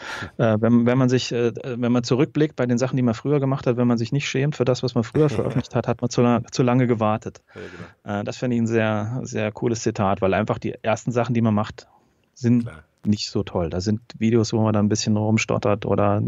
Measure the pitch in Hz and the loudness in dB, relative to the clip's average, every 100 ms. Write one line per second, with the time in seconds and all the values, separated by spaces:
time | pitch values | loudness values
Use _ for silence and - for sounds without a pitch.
0 | - - - - 117 107 117 120 117 127 | -14 -12 -10 0 2 4 4 4 4 4
1 | 127 123 - 123 120 - 135 120 120 123 | 4 2 0 -2 -2 -2 -8 -4 0 0
2 | 120 123 151 147 151 - 123 120 127 135 | 2 2 2 2 0 0 0 0 0 0
3 | 123 113 135 147 135 135 - 120 120 117 | 0 0 0 0 0 -2 0 2 2 2
4 | 117 143 - 131 143 - 131 123 131 120 | 0 -2 -2 -2 -2 0 0 0 0 -2
5 | 113 147 151 113 - 117 - 123 120 117 | -2 2 0 2 -2 -2 -4 -4 -2 -2
6 | 123 - 120 117 117 - 123 123 123 113 | -2 2 2 2 -2 0 2 2 2 2
7 | 107 110 - - _ - 92 87 87 _ | 0 -2 -6 -14 _ -18 -16 -16 -18 _
8 | - 101 117 117 131 117 113 113 110 107 | -8 -6 -6 -4 -2 0 2 2 2 0
9 | 104 127 - 117 107 - 123 110 113 107 | -4 -6 -6 -4 -4 -2 -4 -2 -4 0
10 | 98 98 95 95 110 123 110 - 113 107 | 0 2 2 0 0 -2 -4 -6 -2 -2
11 | - 120 117 117 113 104 107 - - _ | -2 -2 0 2 2 2 -2 -8 -20 _
12 | _ _ _ - 120 120 113 82 - _ | _ _ _ -4 2 2 0 -10 -20 _
13 | 104 104 - 107 95 98 82 85 101 107 | -2 -2 -2 -4 -4 -2 -2 -2 -2 -4
14 | - - 110 117 107 113 110 107 104 107 | -6 -2 2 2 2 0 2 2 2 0
15 | - 107 107 110 - - 104 104 104 101 | 0 0 2 0 0 -2 0 -2 0 0
16 | 104 104 | 2 2